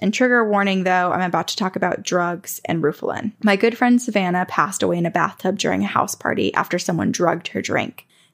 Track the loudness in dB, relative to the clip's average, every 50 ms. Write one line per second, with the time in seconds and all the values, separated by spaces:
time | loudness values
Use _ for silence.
0 | -2 -2 0 2 2 4 4 4 4 4 2 2 2 2 2 0 2 2 2 2
1 | 2 2 0 0 0 0 0 -2 -2 -2 -4 -4 -4 -4 -2 -2 -2 -2 -2 -2
2 | -2 -2 0 0 0 0 -2 -6 -8 -12 -12 -10 -6 -4 -2 0 2 0 0 -2
3 | -4 -6 -6 -4 -6 -6 -6 0 2 2 4 4 4 2 2 2 4 4 4 4
4 | 2 0 0 0 0 2 0 0 0 0 0 0 0 0 0 -2 -2 0 0 0
5 | 0 0 0 0 0 -2 -2 -4 -4 -2 -2 -2 -2 -2 0 0 -2 0 0 0
6 | 0 0 -4 -4 -4 -2 0 0 0 0 0 -2 -2 -2 -2 -4 -2 -2 -2 0
7 | 0 0 0 0 0 0 0 -2 -4 -8 -8 -6 -4 -2 -2 -2 -2 -4 -8 -14
8 | -20 _ _ _ _ _